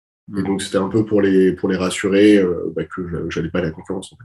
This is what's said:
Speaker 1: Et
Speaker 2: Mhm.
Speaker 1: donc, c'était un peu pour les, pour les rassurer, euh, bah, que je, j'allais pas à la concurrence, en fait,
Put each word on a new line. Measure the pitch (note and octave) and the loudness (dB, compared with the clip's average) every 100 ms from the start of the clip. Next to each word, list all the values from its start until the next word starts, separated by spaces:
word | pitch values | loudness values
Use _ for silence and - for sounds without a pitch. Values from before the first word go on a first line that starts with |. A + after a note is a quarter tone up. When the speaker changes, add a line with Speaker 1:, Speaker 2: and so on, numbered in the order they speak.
| _ _ - | _ _ -10
Speaker 1:
Et | G2+ | -6
Speaker 2:
Mhm. | F#2+ | -4
Speaker 1:
donc, | G2 | -4
c'était | - G2 | -4 -4
un | F#2+ | 0
peu | A2 G#2+ | -2 0
pour | G#2 | 2
les, | G2 F#2+ F#2 | 4 4 4
pour | F2+ F#2+ | 2 -2
les | F#2 | -2
rassurer, | F#2 - F#2+ G2 G#2+ G#2 | -2 -2 0 4 6 6
euh, | F2+ E2+ F2 E2+ | 4 -2 -6 -6
bah, | |
que | E2 - F2 | -8 -8 -8
je, | D#2+ E2 | -8 -6
j'allais | E2+ E2 | -6 -4
pas | F2+ | -4
à | |
la | D#2+ | -4
concurrence, | E2+ - F#2+ - | -6 -10 -10 -12
en | |
fait, | - | -20